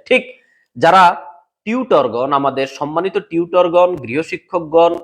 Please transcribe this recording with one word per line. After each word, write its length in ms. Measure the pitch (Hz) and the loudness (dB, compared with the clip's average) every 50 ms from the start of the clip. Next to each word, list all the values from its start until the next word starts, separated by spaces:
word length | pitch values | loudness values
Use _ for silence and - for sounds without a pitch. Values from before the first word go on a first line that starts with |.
| _ | _
ঠিক 180 | - 254 254 - - - _ _ _ _ _ _ _ _ | -2 -2 -2 -2 -4 -12 _ _ _ _ _ _ _ _
যারা 400 | 120 120 165 180 190 185 170 190 - - - - - _ _ _ _ _ | -2 2 4 6 6 6 4 4 0 -6 -16 -20 -20 _ _ _ _ _
টিউটরগণ, 680 | 214 226 254 254 - 196 151 131 123 107 117 127 139 147 | -8 -6 -6 -2 0 2 2 2 0 -2 -4 -2 -2 -2
আমাদের 340 | - 143 139 123 131 135 | 0 0 -2 -2 -2 -6
সম্মানিত 520 | 131 - - 147 147 156 165 180 190 - 202 | -6 -8 -10 -10 -6 -6 -4 -6 -4 -6 -6
টিউটরগণ, 800 | 185 - 165 165 175 170 170 180 180 175 165 175 180 180 180 | -8 -6 -6 -6 -4 -2 0 0 0 2 2 2 2 2 0
গৃহশিক্ষকগণ, 960 | 156 120 113 120 143 160 - 185 170 - _ - 175 170 151 151 165 170 170 170 165 | -4 -8 -8 -8 -8 -6 -8 -10 -14 -12 _ -8 -8 -6 -2 2 2 2 2 2 -2